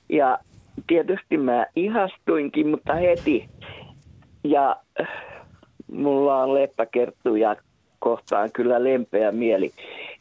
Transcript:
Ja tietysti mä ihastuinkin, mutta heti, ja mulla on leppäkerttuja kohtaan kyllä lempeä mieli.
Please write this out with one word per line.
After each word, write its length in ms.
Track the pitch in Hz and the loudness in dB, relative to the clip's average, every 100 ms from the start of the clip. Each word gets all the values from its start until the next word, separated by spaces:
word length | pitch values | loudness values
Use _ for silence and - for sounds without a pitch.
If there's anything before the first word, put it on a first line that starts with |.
| - | -4
Ja 280 | 151 131 - - - - - - | 0 2 0 -6 -20 -20 -10 0
tietysti 500 | 165 156 196 - 156 | 0 2 -2 -2 -2
mä 280 | 131 120 - 160 | 2 0 0 -2
ihastuinkin, 920 | 196 226 190 - - 165 143 151 151 | -2 0 -2 -4 -2 -2 0 -2 0
mutta 260 | 151 - | 0 -2
heti, 560 | 156 180 170 160 135 - - - - - - - - - - | 0 2 2 2 0 -2 -20 -20 -20 -20 -20 -20 -20 -20 -8
ja 320 | 147 147 135 - _ - 165 - - - - - - - - | 0 2 2 -2 _ -8 -8 -8 -16 -20 -20 -20 -20 -20 -14
mulla 520 | - 143 139 143 135 | -4 0 2 2 2
on 100 | 131 | 2
leppäkerttuja 1000 | 139 139 - 113 120 120 - 127 107 110 107 - _ _ - | 2 0 -2 -2 0 -2 -2 0 2 2 0 -8 _ _ -6
kohtaan 520 | 117 117 - 104 110 | -2 -2 -2 -2 -2
kyllä 320 | 117 120 120 | 0 2 2
lempeä 480 | 131 131 113 - - | 2 0 0 0 0
mieli. 400 | 110 113 95 95 - - - - - | 0 0 0 0 -6 -18 -16 -16 -8